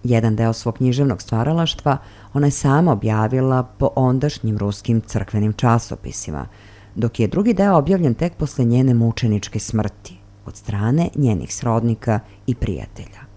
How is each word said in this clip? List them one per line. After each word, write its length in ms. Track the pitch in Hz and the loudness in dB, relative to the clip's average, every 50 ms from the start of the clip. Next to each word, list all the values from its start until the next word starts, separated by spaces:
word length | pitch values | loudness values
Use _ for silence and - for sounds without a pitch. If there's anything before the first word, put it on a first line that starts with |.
| - | 0
Jedan 320 | 123 120 113 113 113 110 | 2 2 2 2 2 2
deo 160 | 107 113 113 113 | 2 0 0 0
svog 220 | - - 120 113 | -2 -4 -6 -2
književnog 480 | - 131 127 123 127 143 139 113 - - | 0 0 0 2 2 2 0 0 -2 -4
stvaralaštva 760 | - - 110 117 135 160 170 165 156 - - - 147 135 143 - - - - - - - | -4 -2 -2 0 0 0 0 0 -2 -4 -2 0 0 0 0 -4 -14 -20 -20 -20 -6 -2
ona 140 | 139 147 | 2 2
je 40 | 147 | 2
sama 420 | 139 - - 139 135 147 175 175 131 | 2 2 0 2 4 4 4 4 2
objavila 680 | 101 104 110 110 107 110 110 123 131 131 131 131 127 123 | 2 0 0 0 0 0 0 0 0 2 2 2 0 -2
po 280 | - - - 139 - - | -4 -4 -2 -2 0 2
ondašnjim 640 | - 131 127 127 131 131 147 - - - 113 107 104 | 2 2 2 2 2 0 -2 -4 -2 -4 -2 -2 0
ruskim 420 | 101 101 101 - - - 117 113 | -2 -2 -4 -4 -2 0 0 0
crkvenim 520 | - - - 107 95 - - 104 104 107 107 | 0 -2 -4 -6 -4 -2 -2 0 0 0 0
časopisima, 960 | - - 120 117 117 - - - - - - - - - - 78 71 65 - - - - - - - - - - | 0 2 2 2 2 0 -4 -10 -10 -10 -10 -8 -8 -8 -6 -6 -8 -8 -10 -14 -20 -20 -20 -20 -20 -20 -16 -6
dok 260 | - 113 117 - - | -2 -2 -2 0 0
je 80 | 117 101 | -2 0
drugi 260 | - 160 208 240 226 | 2 0 2 2 2
deo 220 | 175 196 202 190 | 2 4 4 4
objavljen 380 | 160 139 147 196 190 170 139 117 | 4 4 2 0 2 2 0 0
tek 220 | - 165 175 - | 0 -2 -4 -2
posle 280 | - 151 147 - - 123 | -4 -6 -6 -2 0 0
njene 300 | 117 117 123 131 131 123 | 2 4 4 4 4 4
mučeničke 640 | 117 117 117 110 - - 113 104 104 - - - 107 | 4 2 2 0 0 0 0 0 0 -2 -4 -8 -6
smrti 600 | - - - 110 104 101 - - - - 180 - - - - - - | -6 -4 -2 -2 -2 -4 -6 -10 -20 -20 -20 -20 -20 -20 -20 -20 -20
od 100 | - - | -18 -18
strane 520 | - - - 104 101 104 113 131 160 170 - - | -14 -10 -6 -4 -2 0 0 0 0 0 -2 -2
njenih 400 | - 143 123 107 85 - - - | 0 0 2 0 0 -4 -8 -10
srodnika 680 | - - 120 113 117 113 117 113 - - - 110 104 - - - - - | -6 -4 -2 0 0 0 0 -2 -2 -2 -2 -2 -2 -4 -8 -20 -12 -6
i 80 | - 123 | -6 -4
prijatelja. 720 | - - 107 92 67 57 - - - 101 - - - - - - | -4 -2 -4 -4 -8 -10 -14 -16 -18 -18 -18 -18 -20 -20 -20 -20